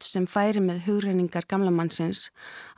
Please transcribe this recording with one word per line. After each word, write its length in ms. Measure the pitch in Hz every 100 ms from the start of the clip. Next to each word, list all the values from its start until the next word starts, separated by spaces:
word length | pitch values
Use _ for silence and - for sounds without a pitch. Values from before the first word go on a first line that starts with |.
| -
sem 200 | 190 180
færi 320 | 208 202 208
með 220 | 185 175 175
hugrenningar 640 | 208 202 185 175 175 -
gamla 220 | 196 190
mannsins 540 | 175 165 - 165 190 - - - - -